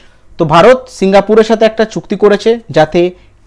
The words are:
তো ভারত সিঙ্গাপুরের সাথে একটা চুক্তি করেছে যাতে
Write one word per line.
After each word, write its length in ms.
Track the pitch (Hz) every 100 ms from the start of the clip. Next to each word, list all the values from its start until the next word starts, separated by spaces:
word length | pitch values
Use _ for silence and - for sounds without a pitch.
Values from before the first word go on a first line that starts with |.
| _ _ _ -
তো 40 | 160
ভারত 240 | 165 208 254 - -
সিঙ্গাপুরের 480 | 190 196 196 220 220
সাথে 140 | 220 220
একটা 140 | 220 214
চুক্তি 220 | 170 - 202
করেছে 280 | 208 202 226 233 - 156
যাতে 240 | 156 180 180 180 _ _